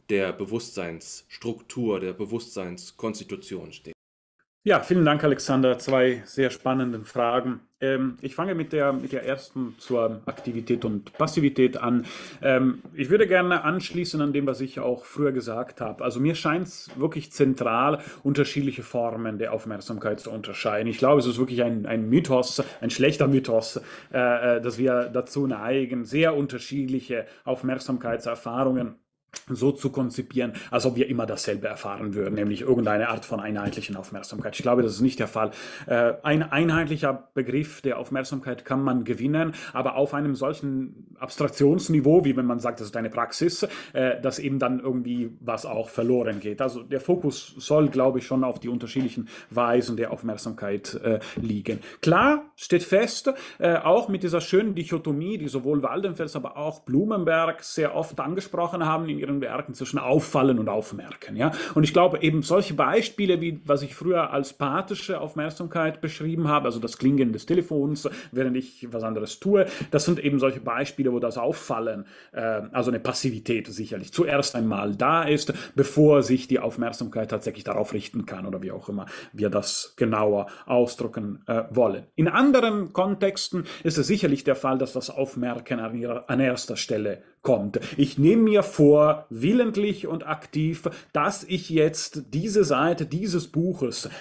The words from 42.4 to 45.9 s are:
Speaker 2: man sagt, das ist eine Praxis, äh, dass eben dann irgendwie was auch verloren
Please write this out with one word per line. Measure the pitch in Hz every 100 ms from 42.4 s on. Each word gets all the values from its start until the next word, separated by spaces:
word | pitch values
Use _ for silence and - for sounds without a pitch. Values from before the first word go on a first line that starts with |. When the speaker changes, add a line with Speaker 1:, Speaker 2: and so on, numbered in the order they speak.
| 123
Speaker 2:
man | 117
sagt, | 117 117
das | 107
ist | 117
eine | 110
Praxis, | 117 117 - 170 - 202 - -
äh, | 135 127 123
dass | 131 135
eben | 143 135
dann | 123 127
irgendwie | 131 127 120 123 117 -
was | 120 110 -
auch | 110
verloren | 113